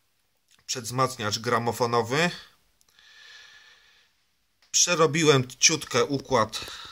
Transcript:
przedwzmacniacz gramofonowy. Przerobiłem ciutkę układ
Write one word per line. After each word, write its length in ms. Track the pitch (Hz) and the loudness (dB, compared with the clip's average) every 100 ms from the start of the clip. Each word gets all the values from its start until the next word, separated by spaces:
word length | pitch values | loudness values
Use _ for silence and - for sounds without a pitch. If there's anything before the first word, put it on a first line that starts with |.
| _ _ _ _ _ _ - | _ _ _ _ _ _ -12
przedwzmacniacz 760 | 131 117 127 127 123 107 113 | -10 -6 -2 -2 -2 -6 -4
gramofonowy. 920 | 117 117 117 110 120 120 110 143 175 - - _ _ _ _ _ - - - - - - - _ _ _ _ _ _ _ _ _ _ | -2 0 -2 -2 0 0 0 0 -2 -4 -18 _ _ _ _ _ -20 -20 -20 -20 -20 -20 -20 _ _ _ _ _ _ _ _ _ _
Przerobiłem 760 | - 175 165 160 160 151 135 127 - | 0 0 2 2 4 4 4 2 0
ciutkę 460 | - 151 - 117 120 | 2 2 0 0 0
układ 600 | 135 - 123 110 - - - - | -2 0 0 2 -2 -12 -16 -18